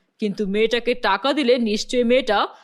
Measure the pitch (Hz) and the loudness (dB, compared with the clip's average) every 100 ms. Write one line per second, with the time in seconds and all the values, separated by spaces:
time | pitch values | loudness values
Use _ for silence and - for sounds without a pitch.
0 | _ - 208 190 196 208 220 233 240 240 | _ -6 -6 -4 -4 0 0 0 -2 -2
1 | 208 196 269 285 240 254 226 208 - 254 | 0 0 0 0 2 2 2 -2 -2 -2
2 | 233 254 226 208 262 - | 2 2 2 0 -2 -6